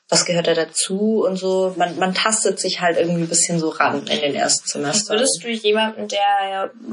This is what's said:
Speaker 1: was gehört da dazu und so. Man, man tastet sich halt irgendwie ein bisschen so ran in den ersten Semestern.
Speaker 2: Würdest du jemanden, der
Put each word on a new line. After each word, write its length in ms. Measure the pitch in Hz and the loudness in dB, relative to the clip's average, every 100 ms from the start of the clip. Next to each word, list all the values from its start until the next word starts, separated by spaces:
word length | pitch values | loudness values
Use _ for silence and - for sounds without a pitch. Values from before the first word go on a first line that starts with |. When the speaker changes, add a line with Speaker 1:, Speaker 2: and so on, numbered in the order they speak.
| - | -2
Speaker 1:
was 140 | 170 - | 0 2
gehört 200 | 170 165 | 0 2
da 60 | |
dazu 680 | 165 160 - - 190 214 220 185 | 2 0 -4 -4 0 0 2 0
und 100 | 190 | 0
so. 360 | 190 185 185 180 | 0 0 0 0
Man, 220 | 175 170 | -2 0
man 140 | 185 | 0
tastet 460 | 185 220 214 196 190 | 2 2 2 0 0
sich 200 | 190 - | -4 0
halt 180 | 175 165 | 0 2
irgendwie 240 | 170 170 | 2 0
ein 60 | 165 | 0
bisschen 300 | 165 - 170 | 0 2 0
so 100 | 160 | 0
ran 360 | 151 143 143 143 | 0 0 0 -2
in 140 | 151 | -2
den 140 | 147 | 0
ersten 340 | - 143 - - | 0 2 0 -2
Semestern. 480 | 147 147 - - 214 | -4 -2 -2 0 0
Speaker 2:
Würdest 240 | 269 - | 2 0
du 60 | 240 | -4
jemanden, 600 | 226 208 214 220 214 208 | 0 2 2 0 -4 -6
der 640 | 202 202 202 196 190 196 - - | 0 2 2 0 -4 -6 -8 -10